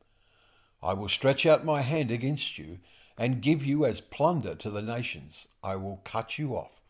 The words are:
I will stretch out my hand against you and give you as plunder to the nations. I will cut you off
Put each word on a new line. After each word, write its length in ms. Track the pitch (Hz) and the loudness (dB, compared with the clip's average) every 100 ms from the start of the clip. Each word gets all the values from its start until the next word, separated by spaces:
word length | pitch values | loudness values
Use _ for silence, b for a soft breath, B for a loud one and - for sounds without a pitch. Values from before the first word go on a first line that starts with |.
| _ b b b b b b b | _ b b b b b b b
I 100 | 85 | -2
will 160 | 98 101 | -2 -2
stretch 380 | - 135 139 165 | 0 2 4 6
out 180 | 151 | 4
my 160 | 139 151 | 4 0
hand 300 | 127 160 135 | 0 0 0
against 480 | 120 123 151 - - | 0 -2 -2 -4 -8
you 220 | 78 87 B B B B | -12 -14 B B B B
and 260 | 120 127 | -2 2
give 220 | 107 160 | 4 2
you 220 | 139 147 139 | 4 2 2
as 160 | 101 | 0
plunder 520 | - - 151 170 101 76 | -6 2 2 2 -2 -4
to 140 | 110 | -6
the 120 | 104 | -4
nations. 640 | 107 120 120 85 71 - - _ | -4 -4 -6 -8 -14 -20 -20 _
I 140 | 95 95 | -6 -4
will 260 | 98 95 | -6 -8
cut 340 | - 110 113 - | -6 -4 -4 -4
you 160 | 147 | -4
off 280 | 107 - _ _ | -4 -6 _ _